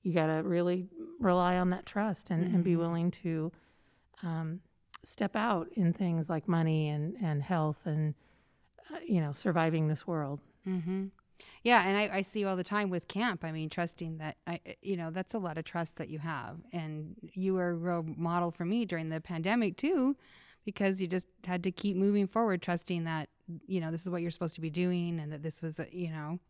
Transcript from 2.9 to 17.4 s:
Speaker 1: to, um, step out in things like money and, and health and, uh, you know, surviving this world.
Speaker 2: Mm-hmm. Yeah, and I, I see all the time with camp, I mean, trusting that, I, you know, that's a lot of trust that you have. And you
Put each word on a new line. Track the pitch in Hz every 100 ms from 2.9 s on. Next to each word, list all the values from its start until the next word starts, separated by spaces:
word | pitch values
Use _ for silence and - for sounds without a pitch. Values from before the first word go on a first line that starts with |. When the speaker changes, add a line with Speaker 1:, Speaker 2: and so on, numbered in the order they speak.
| 170 175 -
Speaker 1:
to, | 175 160 160 - _ _ _ _ _ -
um, | 175 160 160 175 _ _ _ -
step | - - 202 214
out | 226 190 165 -
in | 170
things | 170 185 165 156
like | 160 -
money | 165 160 156 151
and, | 147 156 247
and | 180 147
health | 135 175 156 147 175
and, | 151 156 - _ _ _ _ _ - -
uh, | 311 339
you | 185
know, | 151
surviving | 139 202 165 160 160 156
this | 156 -
world. | 165 143 143 - _ 185
Speaker 2:
Mm-hmm. | 185 165 190 196 _ _ _ - -
Yeah, | 233 240 185
and | 202
I, | 208 190
I |
see | 190 214 196
all | 185
the |
time | 180 208 202
with | 180 -
camp, | 196 240 180
I | 165
mean, | 160 156
trusting | - 170 - 165 160
that, | 156 - -
I, | 170 - -
you | 190 185
know, | 165
that's | 175 185
a | 226
lot | 180 156
of | 156
trust | 175 165 -
that | 151
you | 156
have. | 160 147 - 165 -
And | 175 156 156 156 - -
you | 185